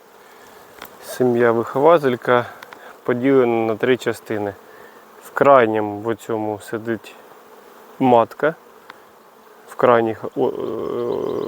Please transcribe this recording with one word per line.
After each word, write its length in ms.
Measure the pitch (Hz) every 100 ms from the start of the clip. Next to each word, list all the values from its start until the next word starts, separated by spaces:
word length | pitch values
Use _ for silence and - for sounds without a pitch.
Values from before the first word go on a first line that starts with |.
| - - - - - - - - - - -
сім'я-вихователька, 1400 | - 127 120 120 113 113 131 151 170 139 120 - 123 120 - - - - -
поділена 600 | - 123 135 135 120 113 113
на 80 | 107
три 220 | 127 127
частини. 560 | 120 110 - 107 104 98 - - - - - - -
В 40 |
крайньому 800 | - 139 135 113 107 104 104 113
в 60 | 113
цьому 440 | - 110 107 104
сидить 560 | - 117 113 110 - - - - - - - - - -
матка, 560 | 131 120 113 - 151 165 - - - - - _ - - - - -
в 60 | -
крайніх, 500 | 123 117 113 104 - 139
о, 120 | 127
е, 40 | - 123 - - 120 120 - - -